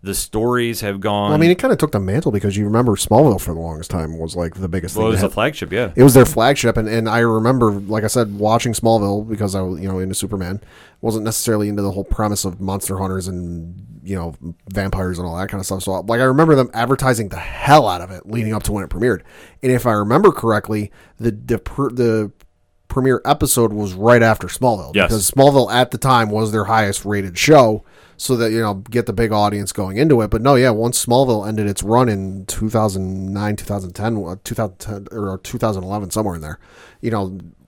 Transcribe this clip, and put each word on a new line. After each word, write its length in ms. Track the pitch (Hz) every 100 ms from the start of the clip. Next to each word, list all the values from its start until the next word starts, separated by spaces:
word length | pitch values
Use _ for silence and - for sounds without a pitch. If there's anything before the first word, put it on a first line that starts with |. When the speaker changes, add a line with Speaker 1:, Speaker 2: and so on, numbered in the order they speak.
Speaker 1:
The 120 | 98
stories 640 | 92 - 107 117 123 117 107
have 180 | 107 98
gone. 240 | 104 104 104
Speaker 2:
Well, 60 |
I 20 | 151
mean, 140 | 165
it 80 | 180
kinda 180 | 262 185
took 160 | 151
the 80 | 104
mantle 320 | 95 113 135
because 240 | 104 101 98
you 80 |
remember 280 | 104 110 123
Smallville 460 | 98 - 107 151 95
for 140 | -
the 80 | 80
longest 300 | 82 78 82
time 260 | 92 80 82
was, 160 | 80
like, 200 | 85 85
the 120 | 92 92
biggest 300 | 92 85 101
Speaker 1:
Well, 80 |
Speaker 2:
thing 40 | 110
Speaker 1:
it 40 | 95
was 40 |
Speaker 2:
that 60 | 98
Speaker 1:
the 80 |
flagship, 360 | - 123 151 -
yeah. 200 | 104 117
Speaker 2:
It 80 | -
was 120 | 139
their 100 | 127
flagship, 540 | 120 - 117 143 120 113
and, 100 | 107
and 180 | 113 110
I 120 | 113
remember, 520 | 117 110 113 131 113
like 320 | 101 98 107
I 40 | 107
said, 320 | 127 110 101
watching 340 | 104 113 120
Smallville 560 | 107 117 113 101 101 110
because 260 | 104 104
I 60 | 95
was, 180 | 92 87
you 80 | 95
know, 120 | 92
into 160 | 95
Superman. 480 | 92 98 101 90 101 - - - _
Wasn't 200 | 113 110
necessarily 460 | 107 110 - 107 104
into 140 | 101
the 80 | 101
whole 140 | 95
premise 420 | 98 - 107 101 98
of 160 | 90
monster 340 | 95 98 - 95
hunters 320 | 95 95 90
and, 460 | 90 87 85 82 92 107 -
you 140 | 80 95
know, 180 | 85 78 78 85 -
vampires 460 | 98 98 92 92 87
and 100 | 90
all 80 | 82
that 140 | 98
kinda 140 | 101
stuff. 180 | 92 95
So, 100 | 98 92
like, 200 | 92 117
I 40 |
remember 300 | 131 135 160
them 160 | 143 131
advertising 560 | 110 120 135 135 117 104
the 80 | 90
hell 500 | - - 123 151 113
out 140 | 87
of 100 | 90
it 140 | 92
leading 300 | - 113 110
up 80 | 107
to 100 | 98
when 100 | 104
it 60 | 90
premiered. 320 | 85 120 - - - - _
And 80 | 127
if 160 | 123 117
I 60 |
remember 400 | 107 104 135 202
correctly, 580 | - 113 107 - 107 104 - - _
the, 120 | 113
the, 280 | 107 123 113
pr-, 320 | - - 135
the 400 | 123 120 110 104 _ _ _ _ _ _
premiere 320 | - 131 123 -
episode 480 | 147 143 - 117
was 180 | 104 101
right 300 | 92 110 120
after 240 | 113 107 90
Smallville 480 | - 123 107 - 104
Speaker 1:
Yes. 140 | 90
Speaker 2:
because 200 | 110 95
Smallville 400 | 135 139 139 113
at 200 | 120 127
the 80 | 117
time 320 | 135 123 110
was 220 | 104 110
their 120 | 107
highest 400 | 101 110 104 98
rated 320 | 101 104 95 85
show. 480 | - 151 117 107 - _ _ _
So 200 | - 123
that, 160 | 117
you 80 | 113
know, 140 | 110
get 320 | 98 107 120 117
the 80 |
big 180 | 98 113
audience 400 | 107 104 101 98
going 240 | - 95 98
into 240 | 156 127
it. 80 | 107
But 140 | 113
no, 120 | 123
yeah, 140 | 143 131
once 340 | 107 117 123 -
Smallville 420 | 120 131 110 101
ended 180 | 107 104
its 160 | 98
run 280 | 98 117 127
in 340 | 101 95 95
two 240 | 92 - 110
thousand 640 | 110 107 95 92 95 95
nine, 240 | 101 104 107
two 80 |
thousand 280 | - 101 92
ten, 280 | 92 107 113
uh, 140 | 87 95
two 100 | -
thousand 220 | 120 107 95
ten, 280 | - 104 101
or 280 | 110 101 95
two 180 | - 123
thousand 280 | 113 98
eleven, 260 | 92 104 98
somewhere 240 | 107 107
in 80 | 85
there, 160 | 76 78 _ - - _
you 100 | 120
know, 280 | 110 98 95 87 _